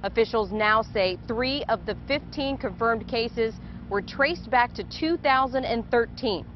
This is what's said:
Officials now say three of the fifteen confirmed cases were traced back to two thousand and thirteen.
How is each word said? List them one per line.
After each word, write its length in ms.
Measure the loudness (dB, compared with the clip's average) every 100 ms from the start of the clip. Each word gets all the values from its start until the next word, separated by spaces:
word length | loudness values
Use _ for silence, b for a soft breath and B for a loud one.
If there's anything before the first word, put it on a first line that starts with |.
Officials 500 | 0 2 2 2 0
now 300 | 2 4 4
say 340 | 2 2 2 0 -4
three 380 | -2 0 0 0
of 200 | -2 -2
the 120 | -6 -2
fifteen 480 | -2 -2 -4 -2 -2
confirmed 520 | -4 0 0 0 -2
cases 460 | -2 -2 0 -2 -2 B B B
were 120 | -4
traced 480 | -4 2 2 2 2
back 240 | 2 2
to 100 | 0
two 340 | -10 -4 -2 0
thousand 480 | 4 4 4 0 0
and 240 | -2 2
thirteen. 540 | 2 2 -2 -2 -2 -6